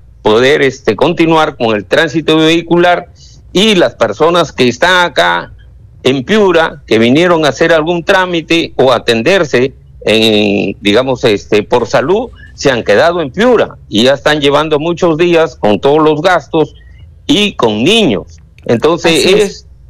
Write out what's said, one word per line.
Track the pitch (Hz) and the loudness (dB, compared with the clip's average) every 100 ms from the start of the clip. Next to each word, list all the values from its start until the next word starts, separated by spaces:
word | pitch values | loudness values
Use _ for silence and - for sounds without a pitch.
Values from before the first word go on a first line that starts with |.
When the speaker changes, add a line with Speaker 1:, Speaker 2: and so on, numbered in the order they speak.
| - - | -20 -6
Speaker 1:
poder, | 104 107 131 151 | 0 2 2 2
este, | 139 127 - | 0 -2 -4
continuar | 107 151 147 160 160 156 143 | -2 -2 0 0 2 0 -2
con | 117 | -4
el | 107 95 | -2 -2
tránsito | - 160 147 147 160 | -2 -2 -4 0 2
vehicular | 156 170 170 170 175 175 - - - - - | 2 0 0 0 2 0 -4 -20 -20 -20 -6
y | 180 220 196 | 0 2 2
las | 131 | 0
personas | - 113 101 156 175 156 | 0 -4 0 0 2 -2
que | - 127 | -2 -2
están | 117 170 185 175 | 0 0 2 0
acá | - 175 170 160 - - - - - | 0 -2 -2 -6 -18 -20 -20 -20 -6
en | 131 135 | -4 -4
Piura, | 120 214 196 170 165 160 - | 0 0 2 2 0 -4 -2
que | 113 | 0
vinieron | 117 135 180 170 151 | 2 2 2 2 0
a | |
hacer | 131 165 | 0 0
algún | 165 156 175 | 2 0 -4
trámite | 160 190 185 175 151 165 156 - | 0 0 0 -4 -2 -4 -4 0
o | 131 | 2
atenderse | 117 - 113 120 196 143 127 127 - - - | 2 0 -2 0 0 0 -2 -2 -6 -20 -10
en, | - 107 110 107 104 101 95 - | -2 0 2 0 0 -2 -4 -6
digamos, | 104 104 131 123 | -2 0 0 -2
este, | 113 101 - 143 | -2 -2 -2 -2
por | 101 123 113 | 0 -2 0
salud, | 131 127 196 247 - - | -2 0 -2 -4 -14 -20
se | - - | -4 -2
han | 123 | -2
quedado | 98 104 156 175 | 0 2 2 0
en | 147 | -6
Piura | 147 240 226 113 - - | -2 0 2 0 -6 -8
y | 104 | -2
ya | 123 | 0
están | 139 151 151 | 0 0 0
llevando | 143 143 156 151 | 0 0 0 -2
muchos | 160 170 180 156 | -4 -2 -2 0
días | 175 170 160 - | 0 2 0 -2
con | 104 101 | -2 0
todos | 139 151 | 2 2
los | 156 151 | 2 2
gastos | 175 214 - 165 147 - - - - - - | 0 0 -2 -2 -2 -6 -20 -20 -20 -20 -4
y | 185 208 | 0 0
con | - 117 107 | -2 -2 0
niños. | 131 226 196 95 82 - - - | 0 2 0 -2 -6 -20 -20 -20
Entonces, | - 120 143 170 175 165 | -4 0 0 0 0 0
Speaker 2:
Así | 139 | 2
es. | 196 | 2
Speaker 1:
es, | 202 175 - - - | 0 -4 -20 -20 -20